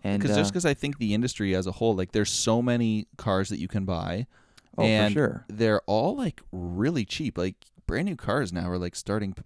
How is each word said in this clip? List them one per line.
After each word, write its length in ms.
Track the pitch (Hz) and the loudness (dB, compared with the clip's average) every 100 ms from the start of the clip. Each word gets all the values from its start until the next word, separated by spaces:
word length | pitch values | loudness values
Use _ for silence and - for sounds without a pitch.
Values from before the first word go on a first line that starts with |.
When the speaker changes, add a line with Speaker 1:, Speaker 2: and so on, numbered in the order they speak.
Speaker 1:
And, 160 | 98 101 | -2 0
Speaker 2:
'cause 160 | 104 104 | 2 2
just 140 | - | 2
Speaker 1:
uh, 20 | |
Speaker 2:
'cause 120 | 185 165 | 2 0
I 80 | |
think 240 | 139 156 139 | 0 -2 -2
the 160 | 110 | 0
industry 400 | 104 120 - 98 | 2 0 0 0
as 120 | 92 92 | 2 0
a 60 | |
whole, 220 | 92 113 95 | 0 0 2
like, 160 | 92 | 0
there's 160 | 107 101 | 0 0
so 300 | - - 117 | 0 2 2
many 460 | 123 120 113 107 - - | 2 2 2 0 -4 -6
cars 320 | 110 95 95 | 0 0 0
that 100 | 107 | -4
you 80 | 92 | -4
can 180 | 104 95 | -4 -2
buy, 400 | 85 92 92 127 - _ - _ - | -2 -2 -4 -6 -12 _ -20 _ 0
Speaker 1:
Oh, 60 | |
for 60 | 110 | 2
Speaker 2:
and 260 | 107 104 | 4 4
Speaker 1:
sure. 300 | 104 135 - - | 4 2 0 -10
Speaker 2:
they're 320 | 107 113 104 - | 0 2 2 2
all, 280 | 107 151 | 2 2
like, 280 | 277 214 - - | 0 -4 -6 -12
really 540 | 92 87 87 131 160 98 | -8 -6 0 0 0 -2
cheap. 320 | - 143 - | -4 -4 -2
Like, 180 | 92 - - _ - | -4 -4 -20 _ -4
brand 180 | 110 196 | -2 -2
new 100 | 156 | -4
cars 360 | - 123 117 | -2 0 0
now 160 | 87 90 | -4 -2
are, 80 | 90 | -2
like, 180 | 90 | -4
starting 380 | - - 104 98 | -6 -4 -2 -2
p-, 100 | - | -8